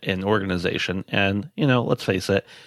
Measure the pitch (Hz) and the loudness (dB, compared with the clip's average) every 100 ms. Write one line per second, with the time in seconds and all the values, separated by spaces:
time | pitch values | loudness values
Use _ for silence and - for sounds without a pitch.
0 | - 92 98 107 98 90 87 - - 92 | -4 -2 0 0 0 -2 -2 -2 -2 -4
1 | - - 98 101 143 - 143 127 117 - | -2 0 2 0 -4 0 2 2 2 -2
2 | - 95 - 98 - - | 0 -2 2 0 -2 -16